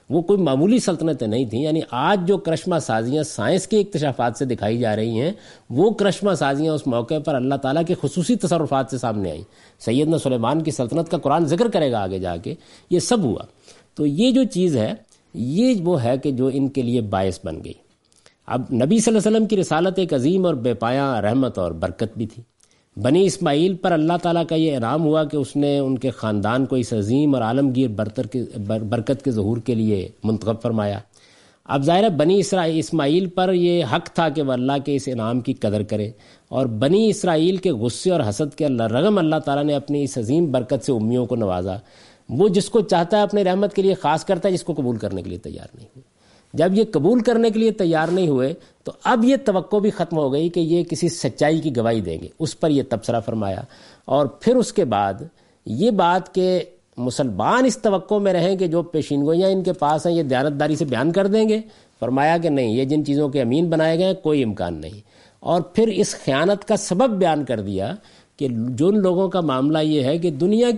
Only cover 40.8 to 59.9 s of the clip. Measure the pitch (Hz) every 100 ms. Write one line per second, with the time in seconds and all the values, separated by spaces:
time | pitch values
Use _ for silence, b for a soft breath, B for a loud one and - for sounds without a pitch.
40.8 | - 120 110 123 120 123 104 90 95 95
41.8 | b b b b b 120 208 185 - 233
42.8 | 175 175 170 214 202 208 185 190 202 196
43.8 | 190 180 143 156 - 180 202 185 - 151
44.8 | 123 113 104 95 95 87 - 87 - -
45.8 | 110 131 - _ b b b - 170 196
46.8 | 220 156 160 247 220 233 233 214 226 214
47.8 | 175 156 160 180 175 131 131 170 b b
48.8 | - - - 233 240 269 247 190 151 208
49.8 | 208 202 165 160 139 139 170 175 160 170
50.8 | 170 139 170 - 139 - 151 160 147 120
51.8 | 113 113 90 80 - - 156 - 165 139
52.8 | 120 113 - 117 - 110 98 92 - B
53.8 | B B - 135 139 - 220 254 - -
54.8 | 147 101 101 98 156 _ b b - 110
55.8 | 226 196 175 180 180 190 185 180 - -
56.8 | _ - 123 - 135 92 120 233 262 220
57.8 | 220 196 - 214 202 180 170 190 180 170
58.8 | 165 156 139 143 143 170 190 190 185 170
59.8 | 143